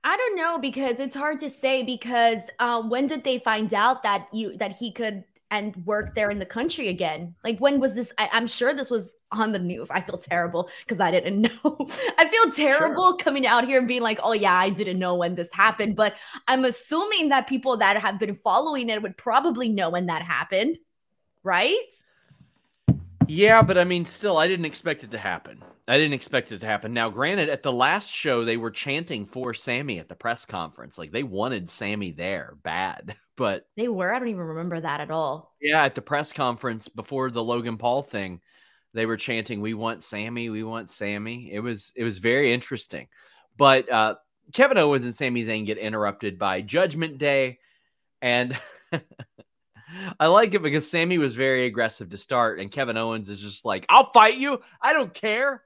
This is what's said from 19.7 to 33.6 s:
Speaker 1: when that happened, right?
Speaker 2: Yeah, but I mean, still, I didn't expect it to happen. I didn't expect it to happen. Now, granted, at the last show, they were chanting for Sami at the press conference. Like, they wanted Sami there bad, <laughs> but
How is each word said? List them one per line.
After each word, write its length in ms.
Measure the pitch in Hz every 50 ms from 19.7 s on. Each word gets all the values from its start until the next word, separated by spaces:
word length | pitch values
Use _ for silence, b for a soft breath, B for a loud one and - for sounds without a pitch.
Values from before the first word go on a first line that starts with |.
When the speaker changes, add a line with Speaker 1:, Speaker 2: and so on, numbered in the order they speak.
| 214 196 180 165
Speaker 1:
when 160 | 175 175 185
that 160 | 175 165 156
happened, 560 | 170 170 156 127 160 - 190 190 220 294 330 - _ _ _ _ _ _ _ _ _ _ _ _
right? 340 | _ 190 180 180 214 285 381 494 453 - - - b b b b b b b b b _ _ _ _ _ _ _ _ - - - - - - - - -
Speaker 2:
Yeah, 340 | 156 175 202 214 226 226
but 140 | 220 175 190
I 80 | 180 175
mean, 200 | 180 180 175 170
still, 320 | - - - 208 208 180 156
I 100 | 160 180
didn't 160 | 190 180 165
expect 400 | 156 151 - - 170 147 - -
it 60 | 104
to 80 | 117 110
happen. 440 | 101 98 87 78 _ - 57 - - - - _ _
I 100 | - 127 143
didn't 160 | 156 151 143
expect 360 | 127 - - - 127 120 -
it 100 | 113 92
to 60 | 107
happen. 260 | 110 107 101 - 110
Now, 180 | 120 120 113 113
granted, 380 | 104 117 139 160 196 202 156 156
at 140 | 143 131
the 100 | - 143
last 380 | 123 120 127 143 175 208 208 -
show, 340 | - - - 151 127 117 117
they 120 | 117 113
were 140 | 117 113 113
chanting 560 | 107 - - 143 139 156 170 170 151 110 101
for 280 | 98 - 127 127 123 110
Sami 440 | - - 135 120 127 143 139 107 85
at 100 | 80 _
the 60 | 90
press 300 | _ - 117 117 - -
conference. 540 | - - 90 82 78 _ - 60 71 - -
Like, 140 | 82 76
they 100 | 80 120
wanted 480 | 143 120 92 98 110 131 127 101 90 85
Sami 400 | - - 110 101 104 104 101 90
there 460 | 76 73 85 95 98 85 69 - - 71
bad, 540 | _ 80 80 90 95 92 - - - - 107 _ _
<laughs> 100 | _ _
but 300 | - 127 104 98 -